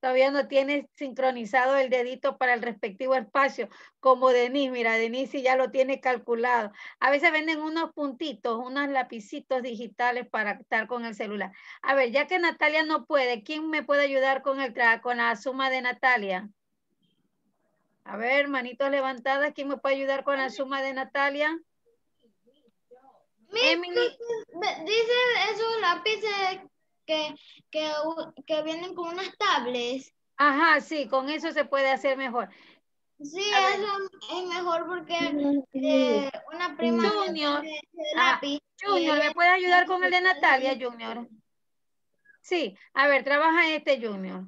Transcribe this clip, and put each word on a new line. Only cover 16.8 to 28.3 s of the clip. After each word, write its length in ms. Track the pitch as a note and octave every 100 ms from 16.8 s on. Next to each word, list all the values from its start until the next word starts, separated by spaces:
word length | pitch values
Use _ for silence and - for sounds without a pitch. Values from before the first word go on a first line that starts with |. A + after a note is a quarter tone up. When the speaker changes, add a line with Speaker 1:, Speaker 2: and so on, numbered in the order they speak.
| _ _ _ _ _ _ _ _ _ _ _ _
Speaker 1:
A 140 | - G3+
ver, 320 | A#3 C#4 C#4+
manitos 420 | C#4 B3 A#3+ C#4
levantadas, 640 | C#4 C4 B3+ C4 C4+ D4 D4
¿quién 140 | C#4
me 80 | C#4
puede 180 | C4+ C4+
ayudar 300 | C4+ C4+ C4+
con 100 | C#4
la 140 | C4
suma 320 | A3 C4 C#4
de 120 | C4+
Natalia? 640 | C4 C4+ C#4 C#4 C#4 D4+ D#4+ _ _ _ _ _ _ A#4 _ _ C#4 A#4 _ _ B3 C4+ _ _ _ _
Speaker 2:
Miss, 140 | G#4
Speaker 1:
Emily. 540 | C5 E4+ F4+ F4+ A#4+ - A#4 A4+ - E4+
Speaker 2:
me, 240 | G4 -
dice 300 | E4 A4 A4+ A#4+ B4 A4 G4+
esos 260 | G#4 A4+ A4+
lápices 800 | F#4 E4+ G#4+ G#4+ G#4 G4+ F#4+ F#4+ F#4 _ _ _ -
que, 300 | D#4 D4+ D4+ - - _
que, 220 | D4+ D#4 D4+ D#4 D#4+ D#4+